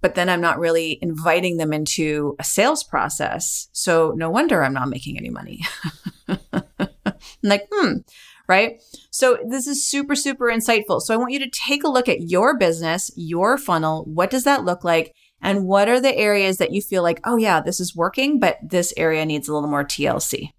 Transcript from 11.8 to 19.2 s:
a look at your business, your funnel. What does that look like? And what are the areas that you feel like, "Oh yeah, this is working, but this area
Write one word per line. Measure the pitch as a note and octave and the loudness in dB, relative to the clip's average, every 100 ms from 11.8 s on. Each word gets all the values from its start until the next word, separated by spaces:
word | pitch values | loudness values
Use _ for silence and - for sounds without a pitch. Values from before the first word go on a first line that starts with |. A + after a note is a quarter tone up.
a | D4+ | 2
look | B3+ B3 | 2 2
at | F#3+ E3+ | 0 0
your | F3+ A#3 C#4+ | 2 4 4
business, | F#3 E3 E3 E3+ - - | 2 0 -2 -2 -4 -8
your | E3 E3+ G3 C#4 | -6 0 2 0
funnel. | C#4 E3+ D#3 D#3+ | 0 0 0 -2
What | - D#3 F#3+ | -4 -2 0
does | C4 | 2
that | B3+ C#4 | 2 2
look | F3+ F3 | 0 -2
like? | F3 E3 E3 _ _ _ | 2 2 0 _ _ _
And | F3 G3+ F#3 | -2 0 4
what | G3 G#3 | 4 6
are | B3 | 4
the | C4+ - | 4 2
areas | G#3+ G3+ F#3+ F#3+ | 2 4 2 2
that | F#3 | 0
you | F#3+ | 0
feel | G3+ F#3+ | -2 0
like, | E3+ E3+ | 0 0
"Oh | - A#3+ | 0 0
yeah, | A3 F#3+ | 4 2
this | - F#3 | 2 -4
is | F3+ E3 | -6 -2
working, | E3+ A3+ C4+ D4 | -2 0 0 2
but | G3 - | 2 0
this | D#3 F#3 F3 - | -2 0 0 0
area | E3 D#3+ | 0 2